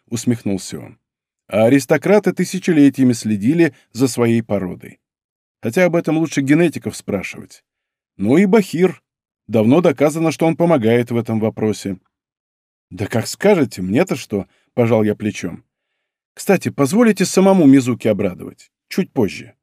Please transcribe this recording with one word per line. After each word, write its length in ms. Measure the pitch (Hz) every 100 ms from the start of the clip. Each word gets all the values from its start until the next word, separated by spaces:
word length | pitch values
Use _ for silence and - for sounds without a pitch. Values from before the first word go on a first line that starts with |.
| _
усмехнулся 720 | 117 - 117 107 95 - 78
он. 180 | 58 - _ _ _ _ -
«А 200 | 98 113
аристократы 680 | 139 127 151 165 208 196
тысячелетиями 800 | - 180 185 - 160 143 131 127
следили 600 | 117 110 107 107 170 165 - _
за 160 | 110 131
своей 340 | 120 117 117
породой. 560 | 113 101 92 87 - - _ _ _ _ _ _
Хотя 220 | 131 185
об 100 | 180
этом 240 | 170 160 156
лучше 220 | 160 -
генетиков 560 | 135 151 170 117 107 -
спрашивать. 680 | - 98 - - - - _ _ _ _ _ -
Ну 200 | 101 147
и 100 | 202
Бахир. 540 | 220 190 156 185 - _ _ _ _ -
Давно 340 | 110 110 156
доказано, 520 | 170 143 147 160 165
что 140 | 143 165
он 100 | 160
помогает 560 | 170 156 110 120 123
в 40 | 117
этом 220 | 113 110
вопросе». 600 | 107 104 107 98 101 90 _ _ _ _ _ _ _ _ _
«Да 160 | 90 101
как 220 | 113 110
скажете, 520 | - 196 190 135 -
мне-то 360 | 92 113 190 143
что?» 320 | - 101 87 _ _
пожал 300 | - 117 117
я 100 | 107
плечом. 500 | 104 104 98 87 - _ _ _ _ _ _ _
«Кстати, 340 | - - 180 120
позволите 560 | - 139 196 233 202
самому 400 | 180 - 190 190 143
Мизуки 420 | 139 123 117 113
обрадовать? 640 | 98 98 - - - _ _ _
Чуть 240 | - 185
позже. 420 | - 98 - 73 _